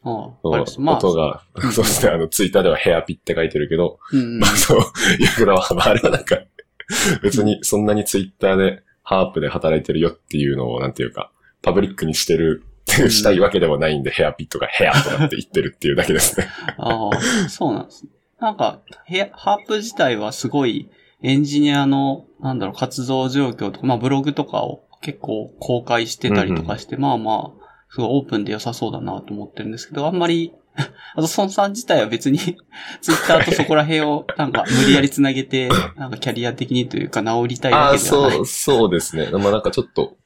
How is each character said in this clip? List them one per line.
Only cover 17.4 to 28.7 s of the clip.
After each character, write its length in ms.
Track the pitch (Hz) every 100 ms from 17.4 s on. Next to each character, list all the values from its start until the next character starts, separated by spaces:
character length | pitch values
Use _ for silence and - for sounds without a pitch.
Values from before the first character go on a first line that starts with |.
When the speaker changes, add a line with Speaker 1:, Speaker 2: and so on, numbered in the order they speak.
| 180
Speaker 2:
そ 200 | - 156
う 40 |
な 80 | 104
ん 20 |
で 60 | -
す 140 | - -
ね。 40 | _ _ _
な 120 | 226
ん 40 | 208
か、 240 | 120 - _ -
ヘ 160 | - 185
ア、 60 | 196
ハ 240 | - - 202
ー 100 | -
プ 100 | 214
自 180 | 226
体 220 | - 143 110
は 160 | 107
す 160 | - 120
ご 180 | 143 131
い 220 | 98 - _ _ _
エ 140 | 123 135
ン 80 |
ジ 160 | 147 143
ニ 100 | 147
ア 120 | 143
の、 400 | 139 139 139 135 - _
な 140 | 135
ん 40 | 127
だ 60 | 98
ろ 60 |
う、 20 |
活 320 | - 127 - 123
動 220 | 131 131
状 220 | 135 135
況 200 | 107 101
と 80 | 95
か、 60 | 127
ま 100 | 120
あ、 20 |
ブ 100 | 123
ロ 140 | 139
グ 100 | 139
と 140 | 143 143
か 160 | 104
を 220 | - - _ _
結 160 | - -
構 340 | - 110 110 -
公 220 | - 123
開 220 | 120 117 113
し 100 | -
て 140 | 120
た 120 | 104 95
り 80 |
と 80 | 85
か 160 | 82 101
し 80 | -
て、 100 | -
Speaker 1:
う 40 |
ん 20 |
う 20 | 139
ん。 20 |
Speaker 2:
ま 40 |
あ 60 | 120
ま 340 | 110 107 - -
あ、 80 | - _ _
す 100 | -
ご 60 | 113
い 20 |
オ 120 | 139
ー 20 | 139
プ 120 | 110
ン 60 |
で 80 | 104
良 60 | 107
さ 140 | 120